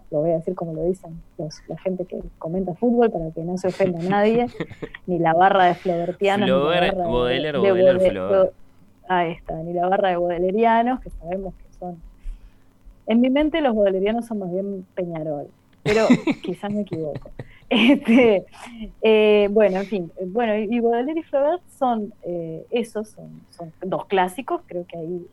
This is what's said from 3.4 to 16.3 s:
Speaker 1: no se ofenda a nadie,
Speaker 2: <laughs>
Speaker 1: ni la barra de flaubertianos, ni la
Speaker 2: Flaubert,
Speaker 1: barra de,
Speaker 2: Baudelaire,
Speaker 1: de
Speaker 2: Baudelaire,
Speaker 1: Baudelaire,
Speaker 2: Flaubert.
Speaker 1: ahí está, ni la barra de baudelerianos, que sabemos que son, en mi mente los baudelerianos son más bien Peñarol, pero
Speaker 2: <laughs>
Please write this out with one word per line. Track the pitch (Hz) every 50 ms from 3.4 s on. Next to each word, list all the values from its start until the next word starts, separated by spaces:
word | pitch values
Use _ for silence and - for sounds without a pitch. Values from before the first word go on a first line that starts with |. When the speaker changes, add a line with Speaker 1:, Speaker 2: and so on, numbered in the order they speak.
| 165
Speaker 1:
no | 175 180 180
se | - 185
ofenda | 180 - 196 185 175 165
a | 170
nadie, | 185 196 202 208 214 226 240 240 240 - - 160 - - -
Speaker 2:
<laughs> | 156 - - - - -
Speaker 1:
ni | 180 170
la | 165 160 165
barra | 170 185 196 202 196 185
de | 175 185
flaubertianos, | - - 185 170 170 170 175 175 - 202 196 196 208 208 -
ni |
la | 131 139
Speaker 2:
Flaubert, | 143 156 175 175 175 165 - -
Speaker 1:
barra | - -
de, |
Speaker 2:
Baudelaire, | 120 123 123 123 127 135 208 156
Speaker 1:
de | - -
Speaker 2:
Baudelaire, | 190 196 190 180 185 185 180
Speaker 1:
Baudelaire, | 180 190 185 196 190 185 196
Speaker 2:
Flaubert. | 196 190 190 - - - - - _ - - - _ _ - -
Speaker 1:
ahí | 185 180 175 165
está, | 165 - - - 160 160 160
ni | 170 175
la | 175 175 185
barra | 190 202 202 185
de | 175 175
baudelerianos, | 175 175 175 165 180 185 185 220 226 226 226 233 233 240 262 254
que | - 170
sabemos | - - 156 165 180 196 196 185 -
que | - - - - -
son, | 180 180 175 165 - - - - - - - - - - - - - _ _ _ _ - - _ _ -
en | 220 233
mi | 247 262
mente | 262 285 311 311 311 330
los | 302 254 220
baudelerianos | 220 202 196 190 185 190 208 220 233 233
son | - 226 202
más | 190 175
bien | 175 190 202 202 196 190 185 - _
Peñarol, | - 180 170 170 160 156 160 147 143 143 - _ _ _ _ _ _ -
pero | - 208 220 220 202
Speaker 2:
<laughs> | 247 - - 320